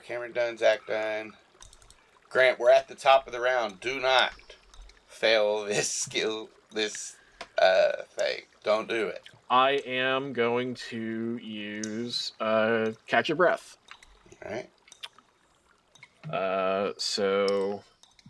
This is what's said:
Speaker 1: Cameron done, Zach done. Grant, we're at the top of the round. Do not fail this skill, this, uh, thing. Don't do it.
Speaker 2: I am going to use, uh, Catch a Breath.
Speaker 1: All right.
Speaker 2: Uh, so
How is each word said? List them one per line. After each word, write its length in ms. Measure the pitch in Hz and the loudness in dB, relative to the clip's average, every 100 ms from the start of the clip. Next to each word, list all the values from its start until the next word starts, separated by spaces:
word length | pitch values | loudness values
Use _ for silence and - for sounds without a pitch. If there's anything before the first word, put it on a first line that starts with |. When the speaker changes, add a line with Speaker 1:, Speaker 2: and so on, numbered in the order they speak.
| - | -6
Speaker 1:
Cameron 260 | 120 120 | -10 -6
done, 240 | 120 117 110 | -4 -2 2
Zach 300 | 113 107 - | 2 2 0
done. 460 | 110 110 107 107 - _ _ - - - - _ _ - | -4 -4 -6 -8 -16 _ _ -20 -20 -20 -20 _ _ -4
Grant, 280 | 123 131 110 | 4 4 4
we're 120 | 120 | 6
at 180 | 135 - | 6 4
the 60 | 123 | 0
top 320 | 139 135 127 | 4 4 4
of 60 | |
the 80 | 120 | -2
round. 400 | 123 127 110 92 | 0 0 -2 -4
Do 200 | 113 135 | -8 -2
not 320 | 131 127 107 - - - _ - - - _ | 2 4 2 0 -16 -20 _ -20 -20 -20 _
fail 580 | - 110 110 104 107 104 | 0 4 4 4 0 -2
this 260 | 151 147 | -2 -2
skill, 580 | - - 127 101 107 - _ _ | -4 -6 -2 -2 -4 -10 _ _
this, 440 | - 107 - - - _ - - - | -4 -4 -4 -14 -16 _ -20 -10 0
uh, 440 | 92 92 - - - - | 4 4 2 0 -8 -4
thing. 260 | 71 - - _ 113 | -4 -4 -10 _ -2
Don't 240 | 107 104 | 0 0
do 200 | 117 95 | -4 -4
it. 140 | - - - - | -6 -14 -16 0
Speaker 2:
I 220 | 127 135 139 127 | 4 4 2 -2
am 480 | 127 131 131 139 | -2 0 -2 -2
going 420 | 120 117 120 127 123 - | 0 0 0 -2 -6 -10
to 500 | 117 113 113 113 117 | -8 -6 -6 -6 -8
use, 880 | 107 107 104 104 107 110 120 117 - - | -10 -10 -8 -8 -8 -8 -6 -6 -8 -6
uh, 520 | 110 110 110 117 110 113 - | 0 2 2 2 -2 -4 -2
Catch 220 | 120 117 | 0 0
a 60 | 156 | 2
Breath. 420 | 170 - - - - - - - - - - | 2 2 -4 -20 -20 -20 -20 -20 -20 -16 -10
Speaker 1:
All 60 | |
right. 180 | 117 - _ _ - - _ _ _ _ _ _ _ _ - - _ 156 | -10 -12 _ _ -20 -20 _ _ _ _ _ _ _ _ -20 -20 _ -8
Speaker 2:
Uh, 600 | 92 95 95 95 95 101 - | -4 -2 0 0 0 -2 -4
so 840 | - - 98 98 98 98 98 101 - _ - _ - | -4 0 0 2 2 0 0 -4 -10 _ -20 _ -14